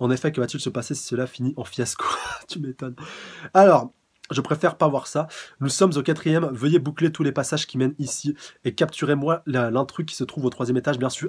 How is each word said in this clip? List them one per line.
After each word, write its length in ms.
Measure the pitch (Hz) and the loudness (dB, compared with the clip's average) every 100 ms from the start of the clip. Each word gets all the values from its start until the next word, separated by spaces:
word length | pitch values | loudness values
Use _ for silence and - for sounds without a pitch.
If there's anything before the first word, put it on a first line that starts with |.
En 100 | 123 | 0
effet, 220 | 131 156 | 2 0
que 80 | 151 | -2
va-t-il 200 | 120 139 | -4 -2
se 100 | 131 | -4
passer 240 | - - | -6 -6
si 100 | 139 | -8
cela 220 | - 117 127 | -4 -4 -4
finit 280 | - 127 147 | -4 -4 -4
en 80 | |
fiasco ? 420 | 113 - 120 - - | -10 -4 -4 -2 -4
<laughs> 380 | - - - - | -4 -6 -10 -12
Tu 100 | 175 | -8
m'étonnes. 380 | 139 127 131 123 151 - - - 135 | -8 -8 -10 -12 -16 -16 -16 -16 2
Alors, 380 | 185 196 147 - _ _ _ - | 8 10 8 4 _ _ _ -6
je 100 | 127 | -4
préfère 360 | - 156 175 - | -2 0 0 2
pas 120 | 156 | 2
voir 180 | 135 - | 2 -4
ça. 200 | 151 160 - - - | -4 -4 -8 -18 -4
Nous 80 | 139 | -2
sommes 240 | - 190 143 | 4 4 4
au 60 | |
quatrième. 440 | 135 160 160 160 160 | 0 0 2 2 2
Veuillez 260 | 120 143 170 | 0 2 2
boucler 340 | 139 151 160 | 2 0 0
tous 100 | 151 | 2
les 100 | 143 | 0
passages 340 | 139 131 151 - | 0 -2 -2 -4
qui 120 | 127 | -2
mènent 160 | 131 147 | -2 -2
ici. 360 | 135 - 143 147 - - | -6 -4 -4 -6 -8 -8
Et 100 | 131 | -6
capturez-moi 680 | - 160 - 143 143 147 170 - | 0 -2 0 0 0 2 -2 0
la, 240 | 131 117 | -2 0
l'intrus 360 | 120 131 - 156 | 0 -2 -4 -8
qui 100 | - | -6
se 80 | |
trouve 220 | 131 - 127 | -8 -2 -4
au 40 | |
troisième 260 | - 123 127 | -2 -2 0
étage, 200 | 147 131 | 0 -2
bien 120 | 127 | -2
sûr. 180 | - | -4